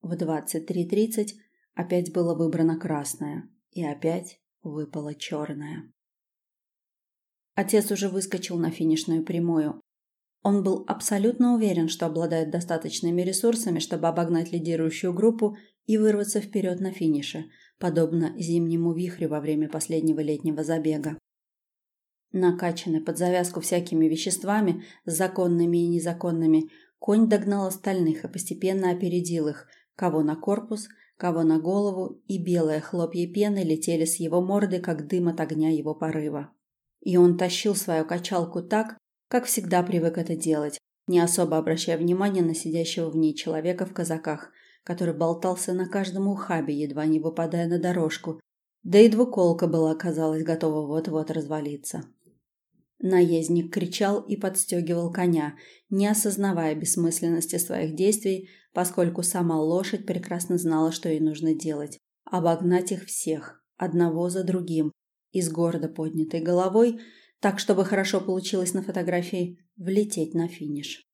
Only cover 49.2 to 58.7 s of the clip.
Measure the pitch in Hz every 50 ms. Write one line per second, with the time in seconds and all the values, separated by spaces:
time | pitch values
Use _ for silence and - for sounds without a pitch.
49.2 | 247 247 - 208 180 175 165 175 185 165 160 165 160 160 160 160 - 175 156 156
50.2 | 160 156 156 156 165 160 165 160 165 160 151 151 151 143 147 160 160 - 156 156
51.2 | 156 160 156 160 151 143 156 156 147 147 147 143 139 - - 165 156 - _ _
52.2 | _ 175 _ _ _ _ _ _ _ _ _ _ _ _ _ _ - 185 190 180
53.2 | 180 165 170 160 156 160 175 175 170 170 - 196 175 170 - - 208 196 202 208
54.2 | - - 202 202 214 - - - - - 185 175 175 160 175 170 170 170 175 -
55.2 | 180 175 170 160 147 147 147 - - - - _ _ _ 196 190 202 208 214 214
56.2 | - 214 196 202 202 196 190 170 165 156 151 156 170 - - - 170 165 170 -
57.2 | - 165 170 170 165 - - 170 170 - - - 160 160 156 151 185 202 214 214
58.2 | - 196 190 185 190 - - - _ _